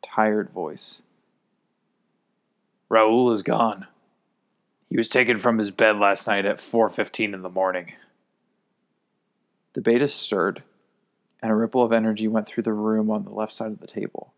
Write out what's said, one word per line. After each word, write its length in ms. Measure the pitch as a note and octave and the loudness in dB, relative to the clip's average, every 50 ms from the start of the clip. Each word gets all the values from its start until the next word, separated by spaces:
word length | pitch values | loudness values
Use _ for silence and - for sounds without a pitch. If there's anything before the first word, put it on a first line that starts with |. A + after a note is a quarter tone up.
| - | -18
tired 460 | - - - A2 A2 G#2+ G#2+ G2+ - | -10 -2 0 0 2 2 -2 -4 -6
voice. 520 | - F2+ E2+ D2+ D2+ - - - - - _ _ _ _ _ _ _ _ _ _ _ _ _ _ _ _ _ _ _ _ _ _ _ _ _ _ _ _ _ _ _ _ _ _ _ _ _ _ | -8 -10 -10 -10 -10 -12 -16 -18 -20 -20 _ _ _ _ _ _ _ _ _ _ _ _ _ _ _ _ _ _ _ _ _ _ _ _ _ _ _ _ _ _ _ _ _ _ _ _ _ _
Raoul 420 | - A2+ A2 A2 A2 A#2+ B2+ B2 | 4 4 6 6 6 4 4 4
is 120 | A#2 G#2+ F#2+ | 2 0 0
gone. 440 | - A2 A2 A#2 A2+ G#2 F#2+ F#2+ - _ _ _ _ _ _ _ _ _ _ _ _ _ _ _ _ _ _ _ _ | -2 0 2 2 0 0 -4 -12 -20 _ _ _ _ _ _ _ _ _ _ _ _ _ _ _ _ _ _ _ _
He 80 | - | -2
was 120 | A2 A#2 - | -2 -2 2
taken 300 | - B2+ B2+ A#2+ B2 G#2+ | 2 2 4 4 2 2
from 180 | - B2 A2+ | 2 2 2
his 140 | A2 G#2+ G2+ | 2 0 -2
bed 260 | F#2 - A2+ A2 G#2+ | 0 2 2 2 4
last 300 | G#2 G#2 G2 G2 - - | 4 2 2 2 0 -2
night 180 | - G#2+ G2 F#2+ | -2 -2 0 0
at 140 | G2+ G2+ - | -2 -2 -4
four 300 | - - - A#2 A2+ G#2 | -6 -4 2 2 2 2
fifteen 440 | - - G#2+ - - - A2+ G#2 G2+ | 2 -2 -6 -4 -2 -4 -4 -4 -4
in 80 | F#2+ | -8
the 80 | F#2 F2+ | -12 -8
morning. 440 | F2+ F#2+ F#2+ F#2+ F#2 F2+ F2 E2+ - - - _ _ _ _ _ _ _ _ _ _ _ _ _ _ _ _ _ _ _ _ _ _ _ _ _ _ _ _ _ _ _ _ _ _ | -4 -2 0 0 0 -4 -6 -8 -18 -20 -20 _ _ _ _ _ _ _ _ _ _ _ _ _ _ _ _ _ _ _ _ _ _ _ _ _ _ _ _ _ _ _ _ _ _
The 80 | - | -4
Betas 300 | G2+ A#2 A#2 B2 C#3+ C#3+ | 2 2 4 4 2 0
stirred, 520 | - - - - G#2+ G2 E2+ G2 - - - _ _ _ _ _ _ _ _ _ _ _ _ _ _ _ | -2 -6 -6 -4 -2 0 0 0 -2 -6 -14 _ _ _ _ _ _ _ _ _ _ _ _ _ _ _
and 100 | - A2+ | -2 0
a 40 | A2 | 0
ripple 280 | G#2+ A#2 A2 - B2+ A#2+ | 0 0 0 2 2 2
of 80 | A2+ | 4
energy 360 | A#2 A2+ A2 A2+ A2 G#2+ A2 | 4 2 2 2 -2 0 -2
went 200 | A2 A2 A2 G#2+ | 0 0 -2 -2
through 160 | - - - G#2+ | -2 -6 -4 -2
the 100 | A#2 A2 | -2 -2
room 380 | G#2 G#2+ A2 A2 A2 A2 G#2+ | -2 0 0 0 0 0 0
on 140 | G#2+ G#2+ G2+ | 0 -2 -4
the 60 | G2 | -8
left 200 | G#2 G2+ A2 G#2+ - | -6 -6 -6 -6 -6
side 180 | - A2 A2 | -8 -8 -8
of 100 | G#2+ - | -8 -12
the 60 | - | -16
table. 460 | - - G#2+ G2 - _ - - _ _ | -12 -10 -8 -8 -8 _ -12 -16 _ _